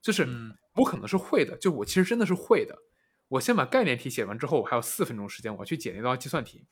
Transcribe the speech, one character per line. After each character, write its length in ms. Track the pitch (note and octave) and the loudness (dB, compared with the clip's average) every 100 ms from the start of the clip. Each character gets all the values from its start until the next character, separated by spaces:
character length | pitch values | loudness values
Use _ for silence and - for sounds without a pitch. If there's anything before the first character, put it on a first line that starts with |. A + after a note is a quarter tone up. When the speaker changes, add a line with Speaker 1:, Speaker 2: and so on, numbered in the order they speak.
Speaker 1:
就 120 | - | 0
是 120 | G#3 D3 | 0 0
Speaker 2:
嗯。 300 | B2 A2+ G#2+ _ - | -2 -12 -16 _ 2
Speaker 1:
我 80 | C4+ | 2
可 100 | C#3 | 2
能 100 | G#2 | -2
是 120 | G3 | -2
会 260 | - B3+ | 2 2
的， 100 | D3 - | 2 0
就 120 | G3 | -2
我 140 | D3 | -2
其 80 | G#2 | 0
实 120 | - | 2
真 140 | F#3 A#3 | 4 2
的 60 | |
是 80 | G#3 | 2
会 320 | F#3 - G#3 | 0 4 2
的。 140 | G#2+ - _ _ _ _ _ | 2 -8 _ _ _ _ _
我 120 | C3 | -2
先 140 | B2+ | 2
把 120 | A#3 B2+ | 2 4
概 180 | C4 | 4
念 140 | G3+ B2 | 4 0
题 100 | C3 | -2
写 160 | - | -4
完 140 | G2+ G#2+ | -4 -4
之 80 | C#3 | 0
后， 160 | D#3 | 2
我 20 | |
还 100 | G#2+ | 2
有 60 | A#2+ | -2
四 240 | - - | -2 -4
分 140 | F3 A2+ | -4 -4
钟 100 | G2+ | -8
时 140 | - | -8
间， 100 | A2 | -8
我 60 | G#2 | -8
要 60 | G2+ | -6
去 100 | E3 | -6
解 160 | A#2 | -6
那 80 | F#2 | -4
道 140 | A#2+ B2+ | -2 -2
计 140 | C3+ | -2
算 120 | E3 | -6
题。 240 | B2 - - | -6 -14 -20